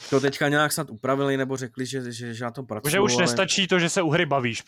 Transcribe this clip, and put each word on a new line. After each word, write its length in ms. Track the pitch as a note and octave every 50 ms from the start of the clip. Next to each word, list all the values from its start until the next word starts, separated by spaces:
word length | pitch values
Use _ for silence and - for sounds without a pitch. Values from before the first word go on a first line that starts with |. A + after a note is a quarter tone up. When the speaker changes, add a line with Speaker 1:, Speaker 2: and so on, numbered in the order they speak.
| - -
Speaker 1:
To 100 | - C3+
teďka 300 | C3 C#3 C3+ - D#3 C#3+
nějak 220 | D3 D3 D3+ D3
snad 180 | - - D3+ C3+
upravili, 480 | A2 G#2+ - B2+ C3+ C#3 C#3 C#3 C#3 C3+
nebo 200 | C3+ B2+ C3+ B2+
řekli, 280 | C3 A#2+ A#2 - B2+
že, 260 | A#2+ B2+ C3+ B2 A#2+
že, 220 | A#2+ A2+ B2 A#2+ A#2
že 100 | A2+ B2
na 80 | A#2+
tom 160 | A#2 C#3 C3 -
pracují, 240 | A2 G#2+ - D3
Speaker 2:
Že 80 | D3+ G3
už 140 | - G3+ B2
Speaker 1:
ale 80 | -
Speaker 2:
nestačí 460 | F3+ D#3+ A#2+ - F#3+ - - - F#3+ F3
to, 120 | F#3+ F3+
že 100 | E3+ E3
se 120 | - G3+
u 80 | F3 D#3+
hry 160 | C#3+ E3+ F3
bavíš, 380 | D3 C#3 C#3 B2 A#2+ A2 - -